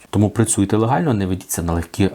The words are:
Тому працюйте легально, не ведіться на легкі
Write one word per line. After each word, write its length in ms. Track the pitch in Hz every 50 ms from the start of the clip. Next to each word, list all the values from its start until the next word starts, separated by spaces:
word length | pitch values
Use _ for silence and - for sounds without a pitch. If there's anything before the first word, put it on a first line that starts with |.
| - -
Тому 200 | - 98 107 101
працюйте 460 | - - 113 - - - 101 98 104
легально, 380 | 107 113 113 131 - 175 156 120
не 120 | 101 98
ведіться 360 | 90 95 95 - - - - 82
на 100 | 85 82
легкі 380 | 85 80 - - - 98 92 -